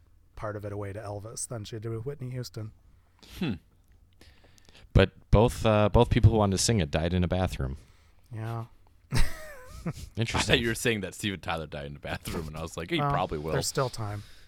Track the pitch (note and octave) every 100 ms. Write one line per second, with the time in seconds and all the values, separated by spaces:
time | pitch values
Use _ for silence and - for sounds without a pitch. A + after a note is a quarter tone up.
0 | _ _ _ - G#2+ G#2 G#2 G2+ G2+ G2
1 | G2+ G#2 A2 - - A#2+ G#2 A2+ A2+ A2+
2 | B2+ C#3+ B2+ B2+ A#2+ A2+ A2 - _ _
3 | _ _ - - E3+ F2+ _ _ _ -
4 | _ - - - - - - - - G2
5 | F#2+ - - G2+ A#2+ - A2+ G#2 G#2 A2+
6 | A#2+ A#2+ A2 A2+ G2+ F2+ - A2+ D2+ D#2+
7 | E2+ F2+ F2 F2+ F2+ - C2 C#2 - -
8 | - - - A2 A2+ A#2 A2+ - _ _
9 | - A2 - - - - - - - -
10 | - - A2+ - - D3 A#2 A2+ B2 G#2+
11 | F2+ - G#2 F#2+ F#2 E2+ D2+ C#2+ C#2+ C#2+
12 | D2+ D#2+ - F2+ D#2 D#2 E2 - E2+ E3+
13 | C#3+ F#2 F#2 D#2+ D#2 D#2 - C#3+ B2+ -
14 | G#2 G#2 - -